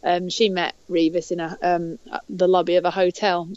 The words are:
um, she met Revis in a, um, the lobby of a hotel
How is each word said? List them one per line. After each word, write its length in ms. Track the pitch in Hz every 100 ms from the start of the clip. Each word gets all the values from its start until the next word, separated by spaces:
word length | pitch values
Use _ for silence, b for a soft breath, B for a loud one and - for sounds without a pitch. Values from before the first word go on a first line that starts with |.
um, 260 | - 175 180
she 200 | - 220
met 240 | 180 170 - _
Revis 400 | 180 160 175 -
in 100 | 175
a, 160 | 165 175
um, 360 | 175 175 170 165 - - -
the 200 | 190 180
lobby 280 | 185 170 175
of 80 |
a 60 | 175
hotel 580 | 190 180 - 214 175 170